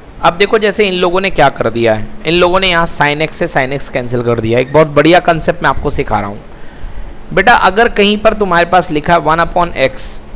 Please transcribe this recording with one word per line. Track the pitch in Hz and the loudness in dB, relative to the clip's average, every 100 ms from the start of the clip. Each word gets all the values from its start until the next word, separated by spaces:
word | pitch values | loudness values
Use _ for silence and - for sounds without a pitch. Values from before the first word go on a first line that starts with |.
| - - | -18 -2
अब | 170 175 | 0 2
देखो | 202 226 | 0 2
जैसे | 214 196 202 | 0 0 0
इन | |
लोगों | 180 180 185 | 0 0 0
ने | 190 | 0
क्या | 175 139 | 2 2
कर | - 117 | 2 -2
दिया | 117 113 | 0 2
है, | 107 107 - 156 | 0 -4 -6 -2
इन | |
लोगों | 175 180 185 | 2 2 2
ने | 190 | 2
यहाँ | 170 170 | 0 0
sine | - 147 147 | 0 0 0
x | 156 | -2
से | - 175 | -4 -2
sine | 151 131 139 | -2 -2 -4
x | - | -6
cancel | 135 123 120 | -6 -4 -2
कर | 120 117 | 0 0
दिया। | 110 117 | 0 0
एक | 131 | 2
बहुत | 143 156 | 2 4
बढ़िया | 147 151 175 | 4 4 4
concept | 175 165 160 165 | 2 0 -2 0
मैं | 156 | 0
आपको | 135 147 | 0 -2
सिखा | 135 139 107 | -2 -2 -4
रहा | 101 | -4
हूँ | 104 - - - - - - - - - | -10 -14 -16 -14 -12 -10 -8 -10 -12 -4
बेटा। | 165 240 240 | 0 2 4
अगर | 190 190 233 | 2 2 2
कहीं | 208 202 208 | 2 2 2
पर | 220 | 0
तुम्हारे | 214 196 170 175 | 0 2 2 2
पास | 185 170 | 2 2
लिखा | 151 147 | -2 2
है | 170 | 2
one | 151 165 | 2 2
upon | 165 175 170 - | 0 0 -2 0
x | 131 - - - - | -2 -2 -8 -10 -6